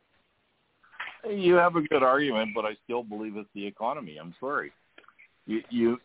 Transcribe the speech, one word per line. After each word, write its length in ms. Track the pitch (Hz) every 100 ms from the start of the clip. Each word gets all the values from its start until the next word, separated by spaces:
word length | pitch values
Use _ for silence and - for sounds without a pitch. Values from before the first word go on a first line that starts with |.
| _ _ _ _ _ _ _ _ _ - - - 226
You 280 | 208 180 175
have 200 | 175 170
a 60 |
good 200 | 151 151
argument, 500 | 131 131 147 113 110
but 100 | 107
I 100 | 107 107
still 180 | - 120
believe 340 | 117 107 110 104
it's 140 | 101
the 120 | 101 101
economy. 500 | 98 110 147 101 76
I'm 180 | 82 85
sorry. 320 | 131 143 73 _ _ _ - _ _ _
You, 180 | - 110 -
you, 320 | 120 117 123